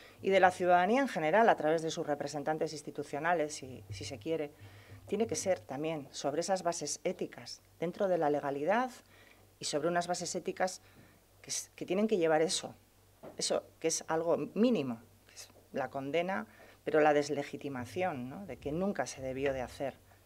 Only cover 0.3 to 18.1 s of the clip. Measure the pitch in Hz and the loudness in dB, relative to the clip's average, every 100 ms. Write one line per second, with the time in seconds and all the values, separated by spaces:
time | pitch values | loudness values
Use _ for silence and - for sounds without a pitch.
0.3 | 190 185 180 180 175 185 247 269 185 156 | 6 6 6 4 6 6 4 2 0 4
1.3 | 190 226 165 156 165 160 160 151 143 143 | 6 6 6 4 2 0 -4 -2 -2 -4
2.3 | 151 143 156 160 151 - 147 139 143 165 | -4 -2 -2 -2 -6 -10 -10 -8 -4 0
3.3 | 175 151 - 131 123 101 - - 143 160 | 0 0 -6 -12 -14 -12 -10 -10 -8 -4
4.3 | 160 147 - - - - - - 202 226 | -4 -4 -10 -20 -20 -20 -18 -6 -4 -2
5.3 | 151 196 180 - 139 156 160 135 - 147 | -2 -2 -2 -4 -6 -4 -4 -8 -6 -4
6.3 | 147 170 185 170 170 147 - 180 185 156 | -2 0 0 0 -2 -4 -4 -4 -4 -6
7.3 | - 123 - - - 165 175 196 175 151 | -10 -16 -16 -18 -6 -4 0 2 2 2
8.3 | 147 139 139 151 220 254 - - - - | 2 0 -2 2 2 0 -6 -20 -20 -20
9.3 | - - - - 151 160 175 175 175 170 | -20 -20 -12 -4 -2 0 0 0 -2 -4
10.3 | 185 170 - 185 - - - - - _ | -6 -4 -2 -2 -4 -16 -20 -20 -20 _
11.3 | _ - - - - 160 185 214 208 160 | _ -8 -8 -8 -10 -4 0 2 4 4
12.3 | 160 160 - 123 - _ _ _ _ - | 4 4 0 -6 -12 _ _ _ _ -18
13.3 | - - - - - 160 160 - 160 165 | -6 -2 -2 -4 -4 -2 -2 -2 0 2
14.3 | 139 147 180 240 214 131 113 - - - | 0 0 2 4 4 0 -6 -10 -20 -20
15.3 | - - - - 143 131 139 135 156 180 | -20 -20 -20 -10 -6 -6 -6 -2 -2 -2
16.3 | 202 214 - - - - 156 151 147 143 | -4 -8 -14 -20 -14 0 4 6 4 2
17.3 | 143 143 143 143 135 120 185 185 | -2 -4 -8 -8 -8 -6 -4 -2